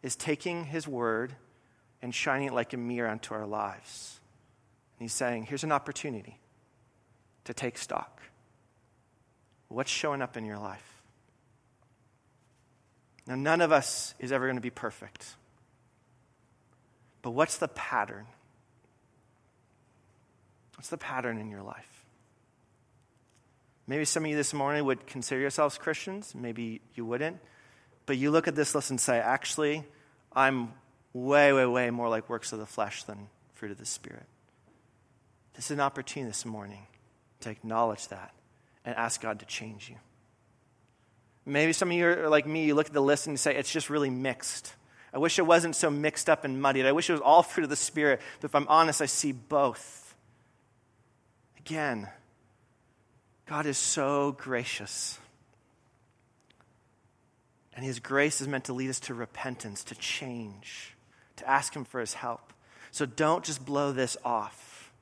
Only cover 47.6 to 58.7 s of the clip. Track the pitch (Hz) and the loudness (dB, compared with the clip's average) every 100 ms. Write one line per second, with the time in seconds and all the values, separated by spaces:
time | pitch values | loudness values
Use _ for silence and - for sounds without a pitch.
47.6 | 151 143 - 160 151 127 - - 151 147 | 0 0 -2 2 4 4 0 -10 0 0
48.6 | 147 156 160 143 143 - 151 131 113 151 | 6 6 6 4 0 0 -2 -4 0 4
49.6 | 139 113 - - - - _ _ _ _ | 4 2 -12 -18 -20 -20 _ _ _ _
50.6 | _ _ _ _ _ _ _ _ _ _ | _ _ _ _ _ _ _ _ _ _
51.6 | - 156 147 117 101 - _ _ _ _ | -8 -4 -2 -2 -6 -16 _ _ _ _
52.6 | _ _ _ _ _ _ _ _ - 147 | _ _ _ _ _ _ _ _ -8 -2
53.6 | 151 135 - - 139 143 143 135 - 123 | -2 0 0 2 2 2 2 -2 -4 -2
54.6 | 120 - 101 - - - - _ _ _ | -2 -6 -8 -8 -8 -10 -18 _ _ _
55.6 | _ _ _ _ _ _ _ _ _ _ | _ _ _ _ _ _ _ _ _ _
56.6 | _ _ _ _ _ _ _ _ _ _ | _ _ _ _ _ _ _ _ _ _
57.6 | _ - 131 120 - 135 147 151 135 139 | _ -10 -8 -8 -2 2 2 2 -2 -4
58.6 | 131 | -4